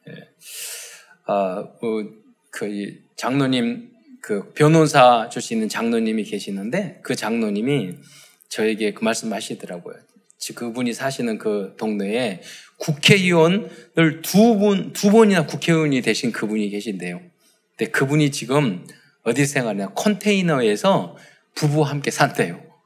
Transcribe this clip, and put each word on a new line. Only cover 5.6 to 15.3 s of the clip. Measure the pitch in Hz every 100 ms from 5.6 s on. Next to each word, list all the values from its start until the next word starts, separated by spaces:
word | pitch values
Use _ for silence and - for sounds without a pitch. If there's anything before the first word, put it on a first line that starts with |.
| 107
장로님이 | - 117 117 110 110
계시는데 | 101 101 - 98 101 175 185 -
그 | - 127
장로님이 | 107 117 110 202 120 143 92 87 - - - _ _
저에게 | - 110 107 104
그 | 101
말씀 | 110 113 113
하시더라고요. | 101 - 113 98 90 87 - _ _ _ _
지-, | -
그분이 | - 120 117 123
사시는 | - 135 - 117 107
그 | 110 104 95 -
동네에 | 226 104 98 113 120 87 - - - _
국회의원을 | - 147 - 208 180 170 160 196 - - - - 160 151
두 | - 185 226 214
분, | 208 196 -
두 | - 208
번이나 | 220 214